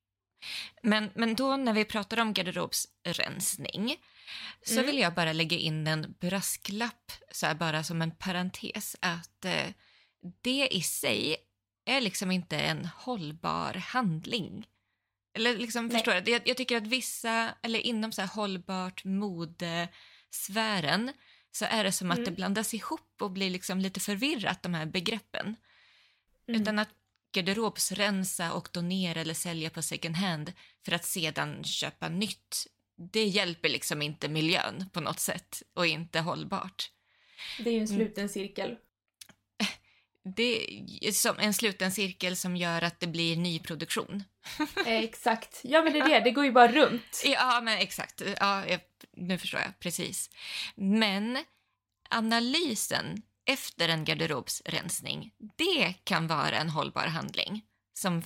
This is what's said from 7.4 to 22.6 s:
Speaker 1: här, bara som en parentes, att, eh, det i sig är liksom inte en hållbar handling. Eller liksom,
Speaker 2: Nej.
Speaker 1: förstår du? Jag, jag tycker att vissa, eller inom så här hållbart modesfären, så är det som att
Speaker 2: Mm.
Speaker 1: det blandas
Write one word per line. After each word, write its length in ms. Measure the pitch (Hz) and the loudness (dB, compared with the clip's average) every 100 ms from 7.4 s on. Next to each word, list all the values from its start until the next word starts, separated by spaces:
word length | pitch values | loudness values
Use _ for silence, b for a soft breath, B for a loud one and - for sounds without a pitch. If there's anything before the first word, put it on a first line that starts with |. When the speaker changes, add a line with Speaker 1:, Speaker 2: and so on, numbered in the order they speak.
| 151 | 0
Speaker 1:
här, 100 | 156 | 0
bara 280 | 165 156 | 0 0
som 180 | 156 170 | -2 -2
en 100 | 165 | -2
parentes, 840 | - 190 180 180 - - - - - | -2 -4 -2 -2 -6 -8 -8 -8 -4
att, 460 | 180 170 165 _ 185 | -2 -2 -8 _ -2
eh, 220 | 165 - - b b b b 180 - | 0 -2 -6 b b b b -16 -6
det 260 | 247 269 - | -2 0 0
i 140 | 185 | 0
sig 560 | 147 - 135 107 139 - _ _ _ _ - | -2 -2 0 0 0 -2 _ _ _ _ -2
är 160 | 269 | 0
liksom 300 | 214 - 185 | 0 0 0
inte 260 | 185 180 151 | 0 0 0
en 260 | 147 151 170 - | 0 0 -4 -8
hållbar 760 | - 240 151 156 170 160 156 | -6 -6 -6 -6 -2 -2 -2
handling. 960 | 185 - 254 214 160 - 226 156 - - _ _ _ _ _ _ - | -4 -4 0 0 0 -2 -4 -4 -10 -14 _ _ _ _ _ _ 0
Eller 220 | 226 226 | 2 2
liksom, 300 | 233 240 233 | -2 -2 0
Speaker 2:
Nej. 80 | 233 | 2
Speaker 1:
förstår 240 | 226 185 | 4 2
du? 100 | 220 | 4
Jag, 100 | 233 247 | 2 2
jag 100 | 254 | 0
tycker 200 | 247 233 | 0 -2
att 100 | 214 | 0
vissa, 640 | 254 - - 233 226 226 - | -2 -2 -6 -2 0 0 -4
eller 180 | 233 226 | -4 -2
inom 320 | - 220 220 | 0 -2 -2
så 100 | 214 | -4
här 80 | 190 | -4
hållbart 760 | 214 208 185 185 185 185 - | -2 -4 -4 -6 -6 -6 -8
modesfären, 2000 | 190 190 202 170 165 170 175 170 175 - - - _ - - 208 220 202 147 180 247 - b b b | -4 -2 -2 -4 -8 -6 -4 -2 -4 -8 -20 -20 _ -10 -4 -2 0 0 2 2 0 -8 b b b
så 140 | - - | -4 0
är 180 | 220 | 2
det 80 | 196 | 2
som 200 | 185 180 | 2 2
att 60 | 175 | 0
Speaker 2:
Mm. 80 | 240 | 0
Speaker 1:
det 60 | 175 | -2
blandas 380 | 185 202 | 0 0